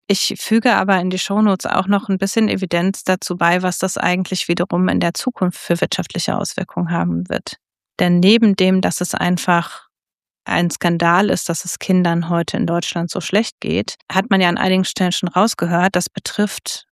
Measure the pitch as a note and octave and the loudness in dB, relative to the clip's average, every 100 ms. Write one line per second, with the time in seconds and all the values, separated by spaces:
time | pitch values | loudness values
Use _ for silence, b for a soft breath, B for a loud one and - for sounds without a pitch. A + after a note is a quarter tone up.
0 | - G3 - F#3+ - A3 B3 G3 F#3+ F#3 | -4 -2 -2 -6 -2 0 2 2 2 2
1 | F#3 F#3 - G3+ G#3+ F#3+ - - F3+ G3+ | 0 -2 -2 2 2 2 0 -2 2 0
2 | - F#3+ G3 A3+ G#3+ G3 F#3 F3 F#3+ F#3+ | 0 -2 0 0 0 0 -2 0 0 -2
3 | - F#3 - F3+ E3+ F3+ F#3 - F#3+ - | -2 -2 -2 0 2 2 2 0 -2 -2
4 | F3+ F3+ F#3 F3+ - F3 F3+ F3+ F#3 F3+ | 0 0 -2 -4 -2 -2 0 2 2 2
5 | E3+ - - - F3+ - - F#3+ - - | 0 -2 -6 -2 -2 -2 -2 0 0 -2
6 | F3 F#3 - G1+ - - - - E3+ E3+ | -6 -4 -4 -2 -4 -6 -6 -4 -2 -2
7 | F3 E3+ F3+ - - - _ _ _ - | -2 -2 -4 -6 -6 -14 _ _ _ -2
8 | F3+ F3 F#3 A3+ A3 F#3+ F#3 F#3+ F3+ - | 2 4 6 6 4 4 2 2 0 -2
9 | F3+ - F3 F3+ - E3+ E3 - - _ | -4 -2 0 0 2 0 0 -10 -20 _
10 | _ _ _ _ - - F3 - F3 E3+ | _ _ _ _ -4 -2 -2 0 0 2
11 | E3+ F3 G#3 F3+ - E3 - - - F3+ | 4 4 2 0 -2 -6 -8 -6 0 2
12 | F3 E3+ E3 E3+ E3+ - E3+ E3+ - F3 | 2 0 0 0 0 -2 0 -2 -2 -4
13 | E3+ - - G#3+ A#3 - - E3+ G#3+ - | -4 -6 -2 0 -2 -6 -4 -2 -4 -8
14 | - F#3+ G#3+ F#3+ F3+ F3 F#3+ F#3 F#3 - | -4 -2 2 2 2 2 2 2 0 0
15 | F3+ - F3+ F#3 A3+ - E3+ F3 F#3 F3+ | -2 0 -2 2 2 0 0 2 2 0
16 | - - - - G#3 - - - - | -2 -6 -6 -2 -2 -4 -10 -12 -14